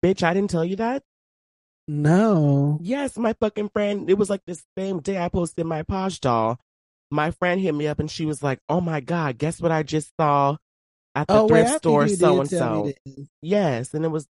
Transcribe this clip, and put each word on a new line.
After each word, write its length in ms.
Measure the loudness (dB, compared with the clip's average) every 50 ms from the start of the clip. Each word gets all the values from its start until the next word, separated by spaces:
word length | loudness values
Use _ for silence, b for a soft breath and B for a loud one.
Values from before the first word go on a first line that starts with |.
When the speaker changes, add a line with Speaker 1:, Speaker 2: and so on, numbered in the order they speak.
| 2
Speaker 1:
Bitch, 180 | 2 0 2 2
I 100 | 0 2
didn't 160 | 2 -2 0
tell 140 | 0 -2 -2
you 100 | -2 -2 -4
that? 260 | -4 -4 -4 -6 _ _ _ _ _ _ _ _ _ _ _ _ _ _ _ _ _ -8
Speaker 2:
No. 920 | -6 0 2 4 4 4 4 4 4 4 4 4 4 4 4 2 0 -2
Speaker 1:
Yes, 360 | -2 -4 -4 -4 -4 -6 -4 -2
my 160 | -2 -2 0
fucking 360 | _ -2 -2 -2 -4 -6 -4
friend. 400 | _ -2 -2 -2 -2 -4 2 2
It 80 | 2 2
was, 120 | 2 0
like, 120 | -2 -6 _
the 140 | -12 -14 -14 -16 _ _ -8
same 220 | -6 -4 -4 -6
day 160 | -4 -4 -4 -4
I 120 | -4 -2
posted 360 | -2 -2 -4 -2 -4 -6 -4
my 180 | -4 -4 -6 -4
Posh 360 | -4 -4 -4 -4 -4 -6 -4
doll. 400 | -2 0 2 2 2 0 -2 -4 _ _ _ _ _ _ _ _ _ _
My 200 | -4 -2 -2 -2
friend 300 | -2 _ -2 0 0 0
hit 120 | 0 -2 -2
me 120 | -2 -2 -4
up 120 | -4 -4
and 100 | -6 -8
she 160 | -6 -6 -4
was 160 | -4 -4 -4
like, 180 | -2 -4 -4 -4 _ _
Oh 140 | -2 -2
my 180 | 0 -2 -4 -6
God, 380 | -4 -4 -4 -2 -2 -4 -4 -4
guess 240 | -4 -4 -4 -2
what 100 | -2 0
I 120 | 0 0 -2
just 280 | -2 -2 -4 -4 -4 _ -2
saw 380 | 0 2 4 4 4 2 0 -2 _ _ _ _ _ _ _ _ _ _ _
at 120 | -4 0 2
the 60 | 4
Speaker 2:
Oh, 100 | 4 6
wait, 40 | 6
Speaker 1:
thrift 180 | 6 6 6 4
Speaker 2:
I 40 |
think 100 | 2 0
Speaker 1:
store 220 | 2 2 4 4 4
Speaker 2:
you 60 | 2
did 100 | 2 2
Speaker 1:
so-and-so. 380 | 4 4 4 4 2 0 -2 -2
Speaker 2:
tell 260 | 0 0 -2 -2 -2
me 80 | -4 -6 _ _
this. 220 | -18 -16 -16 -18 -18 _ _
Speaker 1:
Yes, 520 | -4 -2 0 2 2 0 0 -2 -4 -6 -6
and 100 | -4 -4
it 40 | -2
was 180 | -2 -4 -6 _